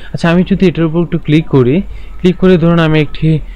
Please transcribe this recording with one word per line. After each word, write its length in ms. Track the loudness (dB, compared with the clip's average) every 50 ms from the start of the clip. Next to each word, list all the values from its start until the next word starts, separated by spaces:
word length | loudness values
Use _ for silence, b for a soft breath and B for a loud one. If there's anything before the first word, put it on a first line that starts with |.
| B B B
আচ্ছা, 160 | -2 0 2
আমি 140 | 2 2 2 0
যদি 180 | 0 2 2
এটার 180 | 0 2 0 -2
উপর 160 | -2 0 -2
একটু 160 | -2 -2 -4
click 300 | -4 -2 0 0 0 2
করি, 340 | 2 2 2 2 2 2 0 -2 -4 B B B B B B
click 180 | 0 0 0
করে 200 | 2 2 2 4
ধরুন 220 | 4 2 2 2 2
আমি 200 | 2 2 2 2
একটি, 380 | 0 -2 -2 -2 0 0 0 0 -4 B B